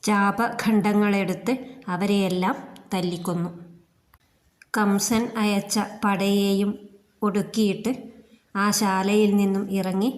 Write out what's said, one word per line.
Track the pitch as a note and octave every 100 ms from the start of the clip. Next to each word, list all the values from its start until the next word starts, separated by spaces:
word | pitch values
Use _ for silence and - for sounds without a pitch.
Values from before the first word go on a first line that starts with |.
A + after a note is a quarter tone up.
ചാപഖണ്ഡങ്ങളെടുത്ത് | - G#3 G3+ G3 A3+ - G3+ G#3+ G3+ G#3 G#3 G3+ F#3 F3+ - B3+ - - -
അവരെയെല്ലാം | F3+ G3+ G3+ F#3+ F3+ F#3 C4+ - - -
തല്ലിക്കൊന്നു. | F#3+ F3+ F3 F#3 F3 E3+ - - - _ _ _ _ _ _ _ _ _ -
കംസൻ | G3+ G3+ - A3 A#3+ A3+
അയച്ച | G#3 G3+ G3 G#3+ G3+ -
പടയെയും | G#3 G3 G3 G3+ G3+ G3 G3+ G#3 - - _ _
ഒടുക്കിയിട്ട് | G#3 G3+ F#3+ - G#3 F#3 A3 C4 - - - - _ G3
ആ | G3+
ശാലയിൽ | G3+ G#3 F#3+ F#3+ G#3 G#3+ G3+
നിന്നും | G3+ G3 G3
ഇറങ്ങി | G3 F#3 F#3 A3+